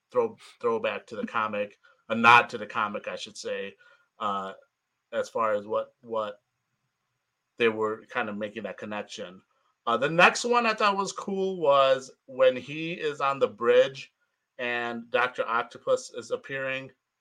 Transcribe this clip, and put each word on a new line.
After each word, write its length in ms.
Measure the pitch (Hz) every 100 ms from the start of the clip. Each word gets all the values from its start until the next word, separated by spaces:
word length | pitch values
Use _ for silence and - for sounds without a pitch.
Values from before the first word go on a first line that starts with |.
| _
throw, 280 | 127 117 104 - -
throwback 440 | 120 113 107 101 -
to 100 | 110
the 100 | 101
comic, 500 | 117 110 104 104 - _ _ _
a 80 | 113
nod 320 | 117 120 117
to 80 | 117
the 80 | 104
comic, 440 | 120 107 101 104
I 80 | 90
should 180 | - -
say, 400 | 113 98 98 - _ _ _ _
uh, 340 | 107 98 95 - _ _ _ _ _
as 160 | 117 104
far 260 | 123 110
as 120 | 104 104
what, 280 | 110 110 _
what 420 | 120 113 104 101 _ _ _ _ _ _ _ _ _ _ _ _
they 100 | 117
were 380 | 110 107 110 -
kind 200 | 127 107
of 80 | 101
making 260 | 107 110
that 140 | 98 90
connection. 640 | 107 104 101 - 92 92 _ _ _ _ -
Uh, 120 | 117
the 120 | 143
next 360 | 165 190 226 240
one 200 | 240 233
I 80 |
thought 220 | 214 214 196
was 160 | 196
cool 460 | - - 190 190 190
was 520 | 151 139 135 131 131 - _
when 300 | 127 131 127
he 380 | 123 156 165
is 260 | 175 160 143
on 200 | 139 139
the 100 | 120
bridge 640 | 107 117 123 135 135 - _ _ _ _ -
and 520 | 123 120 120 117 117
Doctor 340 | 120 123 - 110
Octopus 680 | 117 120 - - 127 - 120
is 160 | 113
appearing. 580 | 123 - 135 135 131 135 - _ _